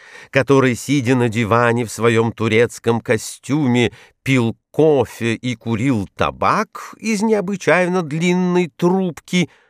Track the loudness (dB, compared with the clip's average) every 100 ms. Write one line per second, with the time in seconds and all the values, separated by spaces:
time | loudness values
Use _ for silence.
0 | -20 -20 -4 -2 4 4 4 0 -2 -2
1 | 2 2 2 0 0 2 2 0 -4 -2
2 | 0 2 0 -2 0 2 0 -2 -2 -2
3 | 0 -2 -4 -14 -6 -2 2 2 2 -2
4 | -20 _ -2 0 0 -4 _ 0 4 4
5 | 0 -4 -4 -4 -6 -8 -4 -2 0 -2
6 | -2 -4 -4 -2 -2 0 -4 -10 -18 -10
7 | -4 -2 0 0 -2 -4 0 0 0 -2
8 | -4 -2 0 0 0 0 -2 -2 0 0
9 | -2 -8 -4 -2 -2 _ _